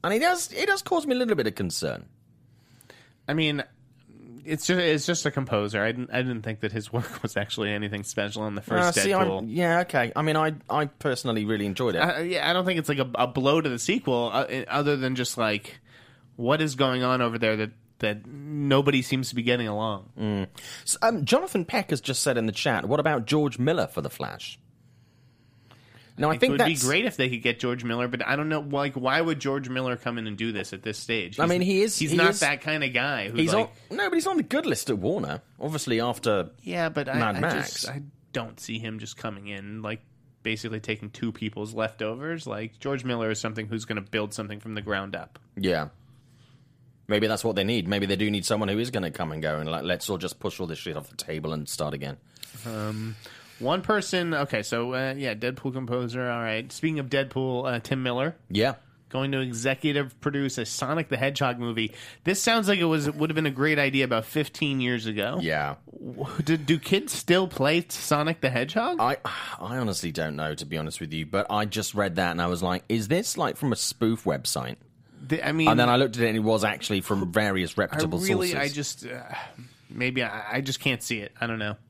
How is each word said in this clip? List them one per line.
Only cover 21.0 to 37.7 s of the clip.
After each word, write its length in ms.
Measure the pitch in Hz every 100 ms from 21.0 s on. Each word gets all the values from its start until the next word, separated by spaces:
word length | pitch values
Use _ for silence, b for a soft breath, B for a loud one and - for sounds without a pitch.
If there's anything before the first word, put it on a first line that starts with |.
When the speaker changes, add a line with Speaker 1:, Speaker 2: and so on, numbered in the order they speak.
Speaker 1:
um, 240 | 226 226 143
Jonathan 400 | 262 370 208 165
Peck 240 | 233 190
has 100 | 143
just 240 | - 127
said 140 | - 120
in 80 | 110
the 80 |
chat, 320 | 101 147 110 92
"What 160 | 147
about 240 | 151 143 107
George 340 | 151 147 113
Miller 280 | 131 170 -
for 120 | -
The 100 | 71
Flash?" 480 | - 62 50 - - _ _ _ b b b b b b b b b b b b -
Now, 120 | 151
I 20 | 151
Speaker 2:
It 40 |
Speaker 1:
think 100 | 247
Speaker 2:
would 140 | 143 233
be 80 |
Speaker 1:
that's 100 | 151
Speaker 2:
great 220 | 127 165 233
if 100 | -
they 140 | 131
could 120 | 120
get 180 | 120 117
George 240 | 123 127 117
Miller, 240 | 117 123
but 180 | 123 110
I 80 | 139
don't 140 | 151
know, 100 | 156
like, 360 | 147 139 139 135
why 260 | 127 143
would 180 | 165 151
George 300 | 139 139 131
Miller 260 | 127 127 120
come 220 | 120 117
in 100 | 110
and 80 | 101
do 160 | 113
this 220 | 104 92
at 100 | 95
this 140 | 110 104
stage? 420 | - 113 90 104
Speaker 1:
I 40 |
Speaker 2:
He's, 60 | 165
Speaker 1:
mean, 120 | 180
he 200 | 185 190
is, 160 | 214 -
Speaker 2:
he's 140 | 156
Speaker 1:
he 60 | 170
Speaker 2:
not 140 | 170
Speaker 1:
is, 100 | -
Speaker 2:
that 180 | 143 143
kind 240 | 156 156
of 80 | 135
guy 360 | 123 139 131 101
who's 100 | 117
Speaker 1:
he's 140 | 160
Speaker 2:
like 180 | 196 226 - -
Speaker 1:
on, 60 | 294
no, 140 | 403
but 60 | 339
he's 120 | 381
on 80 | 359
the 80 |
good 220 | - 269 311
list 240 | - -
at 80 | 107
Warner, 440 | 95 196 71 76 _ -
obviously 400 | 147 156 - 113
after 480 | 120 117 117 110 170 -
Speaker 2:
Yeah, 280 | - 175 165
but 180 | 151 135
I, 60 |
Speaker 1:
Mad 220 | 131 110 -
Speaker 2:
I 20 |
Speaker 1:
Max. 320 | 170 87 55